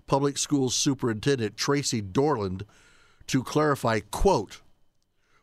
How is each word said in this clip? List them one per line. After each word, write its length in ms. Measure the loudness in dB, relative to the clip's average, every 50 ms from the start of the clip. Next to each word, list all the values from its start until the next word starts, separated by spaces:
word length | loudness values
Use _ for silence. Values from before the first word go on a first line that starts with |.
| _ 0
Public 280 | 0 2 2 0 0
Schools 380 | -2 -2 0 2 2 2 2 0
Superintendent 800 | 0 0 0 0 0 0 -2 -2 0 0 0 0 0 0 -4 -4
Tracy 460 | -4 -2 0 0 0 0 -2 -4 -4 -4
Dorland 600 | -2 0 2 2 2 2 0 -2 -4 -4 -6 -10 _ _ _ -20 -20 -20 -20 _ _ _ _ -10 -2
to 160 | -2 -2 -2
clarify, 560 | 0 0 0 2 2 0 0 0 0 0 0 -2 -6
quote, 520 | -2 2 2 4 4 2 -2 -4 -12 -20 -20 -20 -20 _ _ _ _ _ _ _ _ _ _ _ _ _